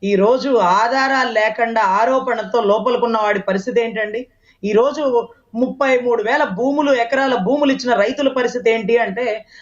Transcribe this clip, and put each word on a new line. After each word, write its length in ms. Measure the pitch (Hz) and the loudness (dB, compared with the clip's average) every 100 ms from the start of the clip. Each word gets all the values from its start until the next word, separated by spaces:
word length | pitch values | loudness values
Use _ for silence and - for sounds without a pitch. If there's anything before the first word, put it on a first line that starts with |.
ఈ 120 | 196 196 | -2 2
రోజు 420 | 202 254 269 240 | 4 2 2 2
ఆధారాలు 720 | 175 196 233 269 269 269 233 | 4 2 2 0 0 0 0
లేకుండా 500 | 220 214 220 233 226 | 0 0 0 -2 0
ఆరోపణలతో 800 | 196 196 240 262 254 220 196 240 | 2 2 2 0 -2 -4 -2 0
లోపలికున్న 560 | 202 214 226 240 240 220 | 2 2 2 0 0 0
వాడి 160 | 208 202 | 0 -2
పరిస్థితి 420 | 196 190 214 214 | -2 -4 -2 -2
ఏంటండి? 460 | 226 208 208 220 254 _ _ _ | -2 -2 -6 -6 -10 _ _ _
ఈ 80 | 196 | -2
రోజు 580 | 214 269 285 277 240 190 - _ 226 | 2 2 0 -2 0 -2 -10 _ -4
ముప్పై 440 | 254 262 269 254 | -4 0 0 0
మూడు 240 | 247 233 | 0 -2
వేల 200 | 208 294 | 0 0
భూములు, 500 | 262 185 262 285 285 | -2 -2 -2 0 2
ఎకరాల 420 | 254 233 269 269 233 | 2 0 0 0 0
భూములు 360 | 190 294 285 | 0 0 0
ఇచ్చిన 220 | 269 247 | 0 0
రైతుల 340 | 214 302 262 269 | 0 0 0 -2
పరిస్థితి 440 | 254 240 247 226 | 0 -2 -2 0
ఏంటి 260 | 226 202 233 | 0 0 0
అంటే, 480 | 208 190 247 220 - - | 0 -4 -4 -6 -10 -20